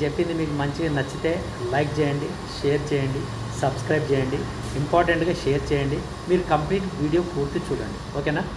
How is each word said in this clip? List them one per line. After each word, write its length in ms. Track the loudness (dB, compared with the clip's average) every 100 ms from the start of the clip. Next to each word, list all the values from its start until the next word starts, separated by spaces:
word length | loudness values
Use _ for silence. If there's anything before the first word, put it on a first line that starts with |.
చెప్పింది 300 | 0 0 0
మీకు 180 | 0 0
మంచిగా 400 | 0 0 0 0
నచ్చితే 520 | 0 -2 -2 0 0 -2 -4 0
లైక్ 300 | 2 2 2
చేయండి, 280 | 2 2 -2 -6 -8 -2
షేర్ 320 | 2 2 2
చేయండి, 280 | 0 0 -2 -4 -6 -6 -2
సబ్స్క్రైబ్ 520 | 0 0 0 2 2
చేయండి, 240 | 2 2 0 -4 -6 -4 -2
ఇంపార్టెంట్గా 580 | 2 4 4 4 2
షేర్ 380 | 0 2 0 2
చేయండి. 280 | 0 2 0 -4 -6 0
మీరు 140 | 2 4
కంప్లీట్ 340 | 2 2 0 -2 -2
వీడియో 200 | 2 2
పూర్తి 360 | 0 -2 -2 -2
చూడండి, 600 | -2 -2 -4 -6 -6 -4
ఓకేనా? 260 | 0 0 -2